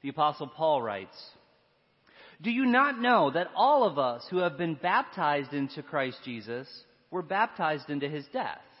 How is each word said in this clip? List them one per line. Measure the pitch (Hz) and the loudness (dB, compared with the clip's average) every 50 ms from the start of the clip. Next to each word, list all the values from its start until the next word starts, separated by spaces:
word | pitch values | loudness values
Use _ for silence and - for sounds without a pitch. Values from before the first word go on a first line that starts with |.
The | - 139 | -8 -8
Apostle | 135 156 151 151 147 - 156 | 0 2 2 2 2 -2 -10
Paul | 131 - - 160 160 151 135 | -10 -4 0 2 2 2 2
writes, | 117 110 101 95 95 90 - - - - - _ _ _ _ _ _ _ _ _ _ _ _ _ _ _ _ - - - - _ | 0 -2 -4 -6 -8 -12 -16 -20 -20 -20 -20 _ _ _ _ _ _ _ _ _ _ _ _ _ _ _ _ -20 -20 -20 -20 _
"Do | 156 226 | -4 -2
you | 233 247 269 | 0 2 2
not | 247 240 254 277 285 269 226 | 4 6 6 4 4 0 0
know | 240 247 247 208 160 139 | 2 4 6 6 4 4
that | 135 165 185 - - | 2 0 -2 -2 2
all | - 220 269 302 277 240 | 4 4 6 6 6 4
of | 196 147 | 4 2
us | 143 135 123 120 120 - - | 2 0 0 0 -4 -8 -4
who | 185 | -2
have | 180 180 175 147 | 0 0 0 0
been | 139 175 165 160 | -2 -4 -4 -4
baptized | 139 - 175 196 240 269 - - 196 165 147 147 143 139 127 143 | -2 0 0 2 0 0 -2 -4 -2 0 2 2 0 -2 -4 -4
into | 143 139 131 - 156 | -4 -4 -4 -6 -12
Christ | 139 - - 147 135 127 120 - - | -12 -4 -2 -2 -2 -2 -6 -10 -12
Jesus | 127 120 113 101 110 117 123 135 - - - - _ _ _ _ _ | -10 -10 -10 -8 -8 -10 -10 -10 -12 -20 -20 -20 _ _ _ _ _
were | 165 185 170 | -8 -8 -6
baptized | 147 190 196 220 226 - - 175 156 156 147 127 - | -2 0 0 0 0 -2 -2 -2 -2 -2 -2 -4 -6
into | 147 143 139 | -4 -4 -4
his | 143 151 147 139 | -4 -6 -8 -10
death? | - - 254 220 110 76 - - - _ _ | -8 -8 -6 -6 -6 -8 -12 -16 -20 _ _